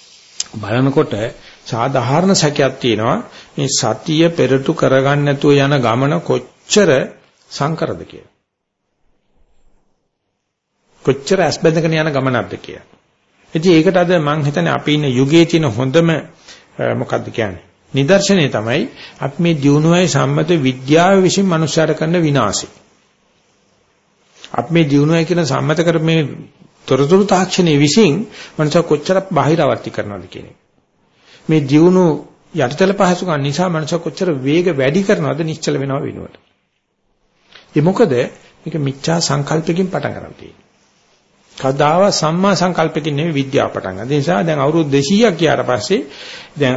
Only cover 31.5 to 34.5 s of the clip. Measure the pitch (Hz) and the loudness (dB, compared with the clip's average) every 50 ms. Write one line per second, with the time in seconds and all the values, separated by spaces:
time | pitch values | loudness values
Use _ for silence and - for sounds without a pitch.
31.5 | 160 156 139 127 143 151 165 180 185 185 180 165 143 - - - _ _ _ _ | 0 0 2 4 4 6 6 6 6 4 4 2 0 -2 -6 -14 _ _ _ _
32.5 | - 160 131 123 143 - 190 190 190 - 190 180 180 175 196 180 156 139 139 143 | -4 -4 -4 -2 0 0 0 0 2 2 2 0 0 -2 -2 -4 -4 -2 -2 -2
33.5 | 143 175 180 180 165 156 151 139 175 165 - 160 139 - 190 180 151 131 131 139 | -2 -2 -2 -2 -2 -4 -4 -4 -6 -6 -6 -6 -6 -4 -2 -2 -2 -2 -2 0